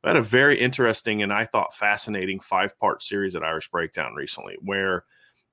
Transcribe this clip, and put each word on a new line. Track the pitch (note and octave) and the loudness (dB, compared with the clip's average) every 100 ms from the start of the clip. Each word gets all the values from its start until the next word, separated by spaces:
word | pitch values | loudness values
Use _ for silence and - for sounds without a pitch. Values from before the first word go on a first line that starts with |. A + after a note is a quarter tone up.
we | - | 4
had | D#3 | 2
a | |
very | G#2+ B2 C#3+ C#3+ | 6 6 6 6
interesting | B2+ C3 A#2+ A2 A#2 G#2+ | 2 2 2 2 -2 -2
and | G2+ | 0
I | G2+ A2+ | 0 0
thought | A2 - - | 0 0 0
fascinating | G#2 G#2 - G#2 F#2 F#2+ | 0 0 -2 -4 -4 -6
five-part | - F#2 G2+ _ G#2 - | -2 0 -2 _ -2 -2
series | - G2+ F#2+ F2 | -4 -4 -4 -4
at | |
Irish | D#2+ D#2+ - | -4 -4 -4
Breakdown | F2 E2+ - C2 C2 | -4 -4 -6 -6 -8
recently | C#2 - G1+ - | -10 -10 -12 -12
where, | F#2+ G2 F#2+ F2+ _ _ _ _ _ | -6 -2 -2 -2 _ _ _ _ _